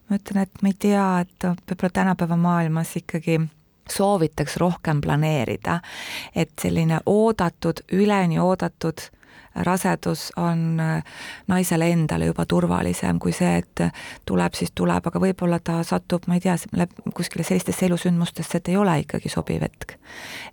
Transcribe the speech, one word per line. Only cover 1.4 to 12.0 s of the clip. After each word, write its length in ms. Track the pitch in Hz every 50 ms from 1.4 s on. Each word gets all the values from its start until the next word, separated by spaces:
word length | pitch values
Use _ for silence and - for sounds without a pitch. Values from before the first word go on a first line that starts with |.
| -
võib-olla 480 | 175 175 180 - - 190 180 - 185
tänapäeva 480 | - 190 185 190 180 - 180 165 170 170
maailmas 560 | 170 175 175 170 165 160 160 160 165 - - 175 -
ikkagi 380 | - - 165 160 - 165 156 160 156 - _ _ _ _ _ _ -
soovitaks 720 | - - 196 196 202 196 160 151 - - 151 143 - -
rohkem 380 | 165 180 170 - - 165 156 147
planeerida, 760 | 147 160 151 147 151 156 156 143 113 - 107 - - - 170 170 - - - - - - - - - - -
et 160 | - 165 - - -
selline 380 | - 180 170 170 165 160 160 156 - -
oodatud, 680 | 196 208 220 226 220 - 180 170 - _ - 165 160 - - -
üleni 460 | 170 185 208 208 208 196 185 170 160 160
oodatud 640 | 170 180 185 180 175 170 - _ - 165 160 - - - - _ - - - - - - _ - 175
rasedus 600 | 175 180 190 - 190 170 160 - 175 165 156 - - - -
on, 400 | 175 170 170 165 165 165 165 160
äh, 220 | 160 160 160 160 156 - - - - - - - - -
naisele 400 | 185 185 185 180 175 165 165 170
endale 380 | 175 170